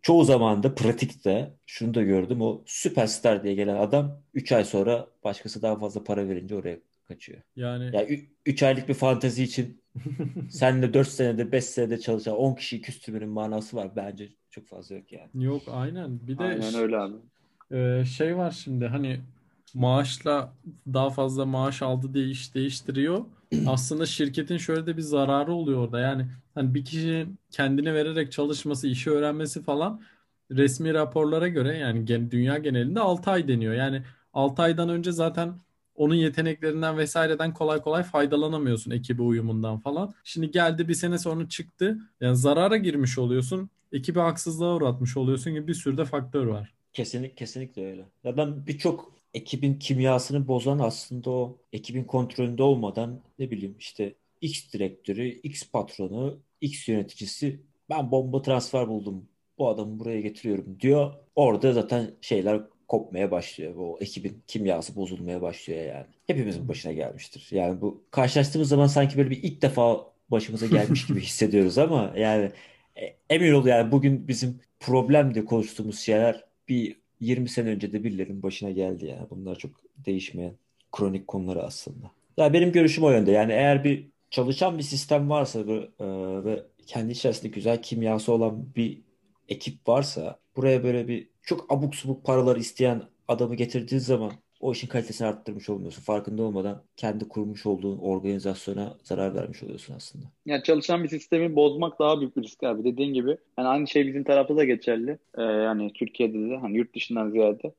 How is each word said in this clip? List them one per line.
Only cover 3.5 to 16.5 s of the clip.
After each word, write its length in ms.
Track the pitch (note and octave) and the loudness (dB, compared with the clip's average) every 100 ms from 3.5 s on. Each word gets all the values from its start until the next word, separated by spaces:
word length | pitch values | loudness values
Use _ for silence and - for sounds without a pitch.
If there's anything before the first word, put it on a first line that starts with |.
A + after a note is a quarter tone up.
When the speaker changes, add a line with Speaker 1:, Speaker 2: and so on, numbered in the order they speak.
Speaker 1:
gelen 200 | G2 G2+ | -2 0
adam 440 | G2+ G#2 C#3 C#3+ - _ | 0 2 2 0 -6 _
üç 180 | C#3 - | -8 2
ay 140 | A#2+ | 2
sonra 420 | G2+ G2 G2+ A#2+ - _ | 4 0 2 0 -4 _
başkası 380 | G#2+ G2+ A2 G#2+ | -8 -6 -10 -4
daha 180 | A2 G#2+ | -2 -2
fazla 240 | G#2 G#2 | -4 -6
para 240 | G#2 G2+ G2 | -4 -2 -2
verince 280 | F#2 F#2+ | -4 -6
oraya 220 | G#2 F2+ E2+ _ _ _ | -8 -8 -10 _ _ _
kaçıyor. 340 | - - - _ | -20 -18 -20 _
Speaker 2:
Yani 400 | - A#2+ B2 B2 | -8 -6 -6 -2
Speaker 1:
Ya 120 | G#2+ G#2+ | -2 0
ü-, 180 | D3 - _ | -4 -8 _
üç 180 | - C#3 | -4 4
aylık 260 | C#3 C3 C3 | 4 4 0
bir 40 | |
fantezi 500 | C3+ C3 A#2+ C3 A#2 | 2 2 2 0 0
için 380 | B2+ - B2 - _ | -2 -2 -6 -8 _
Speaker 2:
<laughs> 540 | - - - C#3 F3+ C3+ | -12 -10 -8 -8 -8 -12
Speaker 1:
seninle 440 | - C3 C3 B2+ | 2 4 4 4
dört 140 | C3 C3+ | 4 2
senede, 440 | - B2 A2+ A2+ | 2 0 0 0
beş 120 | C3 | 0
senede 360 | A#2+ - A2+ A2+ | 0 -2 -2 -2
çalışan 360 | A#2+ A2 A2 G#2+ | -2 -2 -2 0
on 180 | C3+ | 0
kişiyi 260 | B2+ - A2+ | 0 -8 -10
küstürmenin 480 | A#2 - - A2 G#2+ | -10 -14 -10 -10 -6
manası 460 | G#2+ A2 G#2+ G#2+ A#2 | -6 -4 -6 -6 -8
var. 180 | G2 | -8
Bence 340 | G2+ G2 G2 G#2 _ _ | -8 -10 -12 -18 _ _
çok 180 | - G#2+ | -20 _
fazla 280 | F#2 F2+ | -20 -16
yok 160 | F#2+ _ | -18 _
yani. 180 | E2+ E2+ C3 | -20 -14 -4
Speaker 2:
Yok, 180 | C3 C#3+ B2+ | -4 -4 -8
aynen. 560 | B2 C3+ F3+ D#3 A#2+ A#2+ | -8 -6 -8 -10 -10 -10
Bir 100 | C3 | -4
de 60 | |
Speaker 3:
Aynen 180 | F#3 | -4